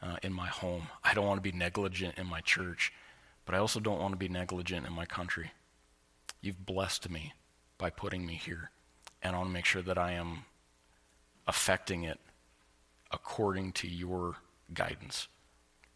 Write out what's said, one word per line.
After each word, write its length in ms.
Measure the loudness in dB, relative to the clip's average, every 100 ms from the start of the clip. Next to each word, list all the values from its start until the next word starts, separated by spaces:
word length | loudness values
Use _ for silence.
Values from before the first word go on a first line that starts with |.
uh, 140 | -6 -4
in 100 | -4
my 160 | -4 -4
home. 400 | -2 -2 -2 -4 0
I 120 | 4
don't 120 | 6 6
wanna 140 | 4
be 120 | 2
negligent 680 | 2 2 2 0 0 -2 -2
in 80 | -4
my 140 | -2
church, 520 | 2 4 2 0 -2 -2 -16 -20 -20 -18
but 100 | 0
I 40 | 4
also 220 | 4 4
don't 200 | 2 2
wanna 160 | 2 0
be 120 | -2
negligent 580 | -2 -2 -2 -2 -4 -4
in 60 |
my 140 | -6 -4
country. 460 | -4 -2 -4 -4 -12 _ _ _ _ _ _ -14 -6
You've 260 | -6 -6 -4
blessed 440 | -2 0 0 -2
me 220 | -6 -8 -12 _ _ _ _
by 120 | -4
putting 360 | -2 -4 -4 -4
me 80 |
here, 360 | -6 -6 -8 -10 -16 _ _ -20 -6
and 120 | -2
I 40 | 0
wanna 120 | 0
make 140 | 0
sure 180 | 2 2
that 160 | 2 2
I 140 | 2
am 320 | 0 -2 -6 -10 _ _ _ _ _ _ _ _ _ 0
affecting 580 | 4 6 4 2 -2
it 160 | -2 -4 -10 -20 _ _ _ _ _ _ -8
according 600 | -6 -4 0 2 2 0
to 160 | -2 -4
your 480 | -4 -2 0 -2 -4 -12 _ -12
guidance. 540 | -2 0 0 -6 -8 -8 -12 _ _ _ _ -20